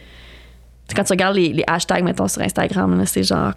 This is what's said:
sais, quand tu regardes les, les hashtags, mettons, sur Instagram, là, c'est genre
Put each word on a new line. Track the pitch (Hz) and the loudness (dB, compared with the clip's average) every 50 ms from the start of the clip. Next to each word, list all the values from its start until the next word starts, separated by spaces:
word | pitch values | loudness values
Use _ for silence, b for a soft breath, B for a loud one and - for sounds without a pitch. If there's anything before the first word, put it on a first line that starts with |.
| B B B B B B B B B B B B B B B - - - | B B B B B B B B B B B B B B B -20 -16 -4
sais, | - | -2
quand | 196 196 | -2 0
tu | - 196 | 2 2
regardes | 180 185 190 202 | 2 2 2 2
les, | 202 175 156 | 2 2 2
les | 139 160 - | 2 0 0
hashtags, | - 165 170 - - 185 180 180 | 0 -2 -2 0 -2 0 0 0
mettons, | 170 - - 190 190 | 0 0 0 -2 -2
sur | - 214 | -2 -2
Instagram, | 185 190 - - - - 196 185 185 - - | -4 -2 -2 -2 -2 -2 0 0 0 2 2
là, | 180 190 | 2 0
c'est | 180 - 190 190 | 0 0 0 0
genre | 185 190 160 - 202 190 | 2 0 0 0 -2 -4